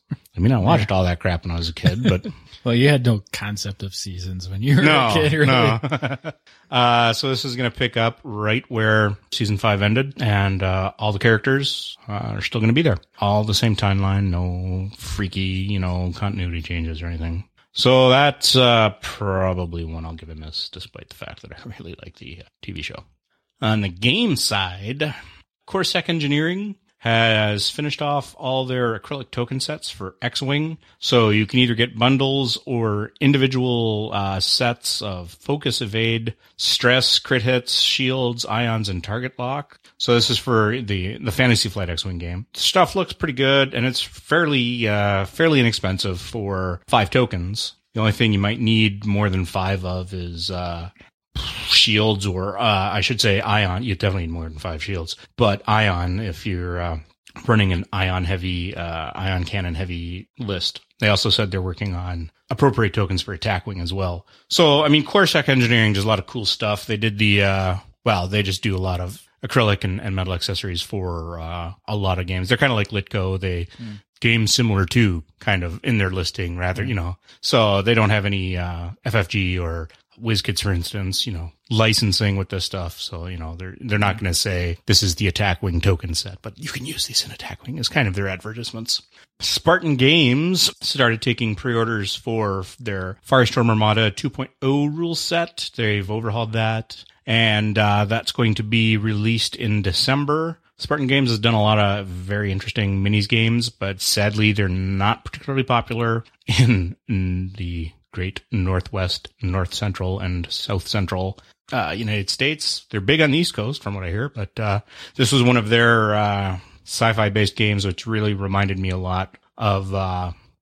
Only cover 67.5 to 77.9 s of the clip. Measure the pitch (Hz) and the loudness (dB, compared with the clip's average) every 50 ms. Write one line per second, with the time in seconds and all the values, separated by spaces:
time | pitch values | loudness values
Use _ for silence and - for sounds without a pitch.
67.5 | 98 95 95 92 92 95 - - _ _ - 120 104 92 87 92 101 107 101 95 | 2 2 0 0 -2 -2 -6 -12 _ _ 0 0 0 0 0 0 -2 -2 0 -2
68.5 | 92 - - 113 95 92 92 92 90 85 90 90 - - - _ _ _ - - | -2 -2 -2 -2 -2 -2 -2 -2 -2 -4 -6 -8 -10 -14 -18 _ _ _ -8 -2
69.5 | - 135 113 104 101 92 - 98 92 101 - 104 95 95 92 95 92 85 - - | 2 2 4 4 2 0 0 -2 -4 -4 -4 -4 -4 -2 -2 -2 -4 -4 -4 -4
70.5 | 98 - - 98 90 85 - - - 101 92 90 87 85 82 85 87 82 82 82 | -6 -6 -6 -6 -6 -6 -6 -6 -6 -6 -4 -4 -6 -6 -8 -8 -10 -10 -10 -8
71.5 | 85 87 85 85 98 - _ - 107 104 98 95 92 90 87 87 95 92 92 90 | -8 -8 -8 -10 -10 -12 _ -6 -4 -2 0 0 0 -2 -2 -4 -4 -4 0 0
72.5 | 123 - 147 139 123 107 101 - 110 101 95 - - 104 92 95 95 95 95 95 | 0 2 2 2 2 0 -2 -2 -2 -4 -4 -4 -4 -2 -2 -2 -2 -2 -2 -4
73.5 | 90 87 85 - - - 120 110 104 104 - _ _ _ - 117 117 113 110 101 | -4 -4 -6 -8 -10 -12 -14 -14 -14 -14 -18 _ _ _ 0 2 2 4 2 2
74.5 | - - 120 113 104 98 95 90 - 120 117 101 90 82 - _ _ _ - - | 2 2 2 2 2 2 2 2 4 4 4 4 2 0 -4 _ _ _ -2 0
75.5 | 101 92 87 85 80 - - 120 120 107 98 92 92 95 85 - - - 95 87 | 0 0 0 -4 -8 -6 -2 0 0 2 0 0 -2 -2 -4 -4 -6 -6 -6 -6
76.5 | 87 87 90 90 90 98 107 131 120 95 82 87 90 - _ - - _ - - | -4 -4 -4 -4 -2 -2 -4 -4 -2 -2 -2 -4 -6 -8 _ -20 -16 _ -2 0
77.5 | - 123 110 107 101 98 95 110 | 2 4 4 4 2 2 2 4